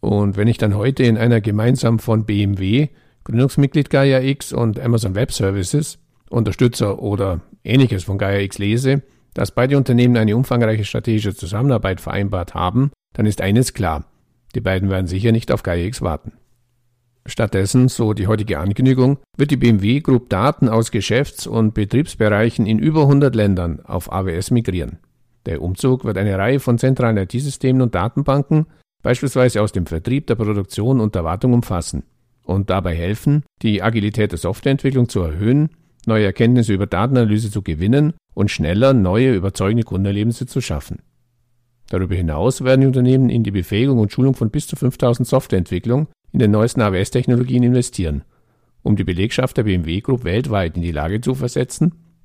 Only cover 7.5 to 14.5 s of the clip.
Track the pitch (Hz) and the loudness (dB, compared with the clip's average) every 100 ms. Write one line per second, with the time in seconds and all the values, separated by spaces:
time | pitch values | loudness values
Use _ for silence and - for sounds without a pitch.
7.5 | - - 127 127 95 - 98 98 101 98 | -16 0 2 2 0 -4 -4 -2 -2 -4
8.5 | - 101 113 131 135 - _ _ - 104 | -4 -2 0 0 -2 -4 _ _ -6 -4
9.5 | - 127 143 131 120 123 120 110 110 131 | -2 2 2 2 4 4 4 2 0 0
10.5 | 120 113 110 101 117 107 110 104 95 90 | 0 0 0 -4 -4 -2 -2 -2 -6 -8
11.5 | 104 139 117 101 92 - 101 101 95 87 | -2 0 0 -2 -4 -6 -4 -4 -4 -6
12.5 | 90 90 110 139 _ _ - 107 101 92 | -4 -2 0 -2 _ _ -2 -2 0 0
13.5 | 110 131 - 90 76 - _ _ _ _ | 2 0 -2 -4 -4 -8 _ _ _ _